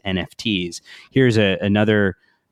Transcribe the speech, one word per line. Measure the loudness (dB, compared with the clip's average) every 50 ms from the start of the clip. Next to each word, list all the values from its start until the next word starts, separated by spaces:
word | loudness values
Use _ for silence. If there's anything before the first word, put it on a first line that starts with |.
| -8
N | -6 -6 -6
F | -6 -8 -12
Ts. | -10 -6 -6 -4 -4 -4 -6 -10 -14 -18 -20 -20 -20 -20 _
Here's | 0 2 2 2 4 2
a, | 2 2 0 0 -2
another | 0 0 2 2 2 2 2 2 0 -2 -6 _ _ _ _ _ _